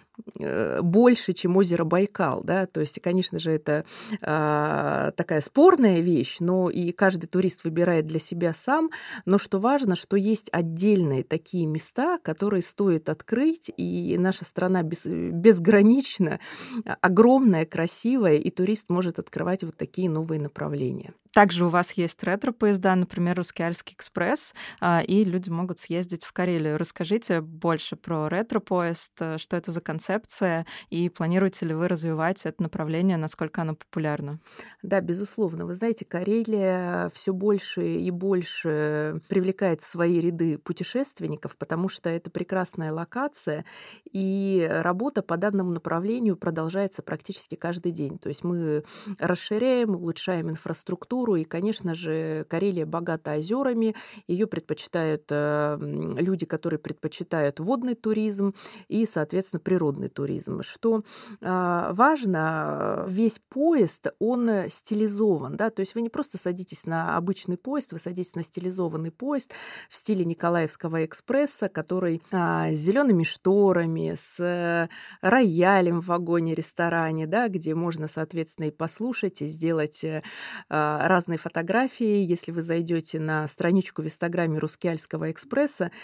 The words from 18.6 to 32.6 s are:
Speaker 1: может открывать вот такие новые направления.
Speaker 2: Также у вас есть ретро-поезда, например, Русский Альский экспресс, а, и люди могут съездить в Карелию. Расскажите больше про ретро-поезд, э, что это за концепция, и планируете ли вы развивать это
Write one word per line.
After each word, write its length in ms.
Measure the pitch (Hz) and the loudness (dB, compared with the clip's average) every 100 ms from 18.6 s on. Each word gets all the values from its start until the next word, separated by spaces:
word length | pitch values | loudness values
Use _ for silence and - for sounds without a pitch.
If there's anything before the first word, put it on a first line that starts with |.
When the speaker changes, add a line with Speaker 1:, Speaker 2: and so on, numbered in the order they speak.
| 185 214 - | 0 0 0
Speaker 1:
может 300 | 175 185 165 | 0 0 -4
открывать 440 | - 160 170 190 | -8 -4 -2 -2
вот 140 | 165 - | -4 -8
такие 320 | 160 - 185 | -8 -2 0
новые 300 | 156 160 156 | 0 -2 -4
направления. 720 | 147 - 147 143 131 131 - - _ | -4 -6 -6 -4 -4 -4 -10 -18 _
Speaker 2:
Также 320 | 220 208 175 175 | 6 6 6 2
у 40 | |
вас 220 | 175 175 | 2 0
есть 320 | - 170 - | -2 -4 -2
ретро-поезда, 720 | 180 208 277 233 214 196 190 185 | -4 -2 -2 0 2 2 2 2
например, 420 | 180 - 175 180 | 0 0 0 0
Русский 240 | 170 - | -4 -6
Альский 320 | 170 170 - | -6 -6 -12
экспресс, 600 | - - 185 180 302 - - - - | -16 -10 -2 0 0 -4 -14 -18 -2
а, 220 | 175 170 - | 2 2 4
и 180 | 202 | 4
люди 280 | 196 180 185 | 4 0 -2
могут 260 | 165 180 175 | -4 -4 -6
съездить 460 | - 170 180 170 - | -6 -4 -4 -8 -8
в 60 | |
Карелию. 460 | - 180 170 156 151 | -2 0 0 0 -2
Расскажите 640 | 165 - 170 220 - 165 | -4 -6 -2 -2 0 -2
больше 540 | 160 160 170 160 - - | -2 -4 0 0 -4 -12
про 320 | - 160 151 | -6 -4 -2
ретро-поезд, 840 | 180 226 220 - 180 170 170 - - | -2 -2 -4 0 -2 -2 -4 -10 -8
э, 180 | 160 156 | -6 -6
что 180 | - 175 | -6 -6
это 140 | 170 | -4
за 100 | 170 | -8
концепция, 840 | - 160 - 202 - - 185 165 165 - - | -6 -6 -4 -4 -4 -2 0 0 -4 -12 -8
и 200 | 165 175 | -2 -2
планируете 580 | - 165 180 190 - 165 | -2 0 2 2 0 -4
ли 80 | 160 | -2
вы 120 | 175 | 0
развивать 520 | 170 165 160 160 190 160 | 0 -2 0 0 -2 -6
это 180 | - | -4